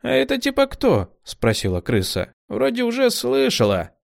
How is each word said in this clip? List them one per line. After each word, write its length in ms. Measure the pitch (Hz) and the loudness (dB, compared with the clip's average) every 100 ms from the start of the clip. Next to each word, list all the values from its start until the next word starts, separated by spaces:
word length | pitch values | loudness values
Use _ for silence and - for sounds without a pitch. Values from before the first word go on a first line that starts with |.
"А 80 | 277 | 0
это 300 | 262 262 269 | 0 0 -2
типа 260 | 277 269 269 | -2 0 -2
кто?" — 500 | - 262 120 92 _ | 0 2 2 0 _
спросила 580 | - - 117 107 98 90 | -20 -2 -2 0 -2 -2
крыса. 520 | - 113 92 - - _ _ | 0 -2 0 -4 -6 _ _
"Вроде 360 | - 269 240 | -2 0 0
уже 280 | 240 240 254 | -2 2 0
слышала". 800 | - 240 269 262 - 107 95 78 _ | 0 -2 2 2 2 2 2 -4 _